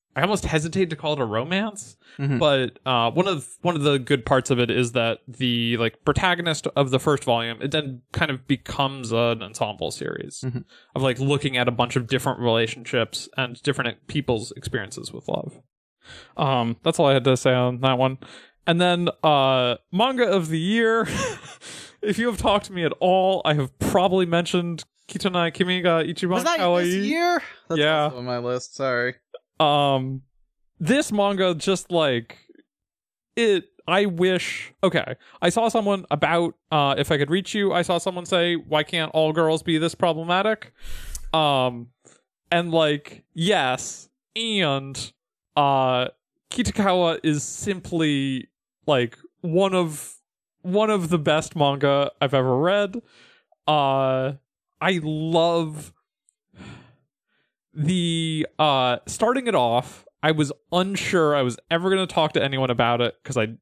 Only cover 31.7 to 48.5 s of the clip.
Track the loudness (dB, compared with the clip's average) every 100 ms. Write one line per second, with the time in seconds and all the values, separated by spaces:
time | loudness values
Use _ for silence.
31.7 | -2 0 0 2 0 -4 -20 _ -20 _
32.7 | _ _ _ _ _ _ 0 2 2 -2
33.7 | _ 0 2 2 2 2 0 -2 -8 -12
34.7 | -2 0 0 -2 -10 -14 -2 0 2 2
35.7 | 2 0 -2 -2 0 2 2 0 -4 -2
36.7 | 0 2 2 0 0 2 -2 -2 -2 0
37.7 | 0 0 -2 -2 -6 -2 0 2 -2 -2
38.7 | -2 0 -4 -2 0 2 2 2 0 0
39.7 | 0 0 0 0 0 -2 0 0 -2 -8
40.7 | -14 -10 -10 -10 -10 0 2 4 2 0
41.7 | -4 -14 _ _ _ _ _ -2 0 2
42.7 | 2 2 0 -6 -20 _ -4 0 2 2
43.7 | -2 -8 -14 -20 _ _ -8 -4 0 0
44.7 | -2 -4 -12 -12 _ _ _ _ 0 2
45.7 | 2 2 0 -2 -8 _ _ -10 -4 -4
46.7 | 0 2 4 2 2 0 -2 -4 -8 -6
47.7 | -6 -4 -2 0 0 -2 -6 -10